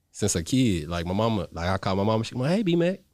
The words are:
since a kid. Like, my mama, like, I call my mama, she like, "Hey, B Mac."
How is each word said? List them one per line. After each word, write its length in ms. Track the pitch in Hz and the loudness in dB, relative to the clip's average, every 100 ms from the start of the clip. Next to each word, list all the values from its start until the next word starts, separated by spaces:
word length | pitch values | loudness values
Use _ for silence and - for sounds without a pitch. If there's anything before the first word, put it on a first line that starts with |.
| _ | _
since 240 | - 104 90 | -4 -2 -2
a 80 | |
kid. 460 | 82 131 127 87 76 | 0 2 4 2 -2
Like, 160 | 85 87 | -4 -2
my 80 | |
mama, 340 | 95 113 107 78 | 0 0 0 -4
like, 160 | 85 87 | -4 -2
I 100 | 95 | 0
call 180 | 104 95 | 0 0
my 80 | |
mama, 200 | 101 110 113 | 2 0 -2
she 100 | 127 | -4
like, 160 | 131 | 0
"Hey, 120 | 190 | 0
B 120 | 196 170 | 2 2
Mac." 260 | 170 196 _ | 0 -2 _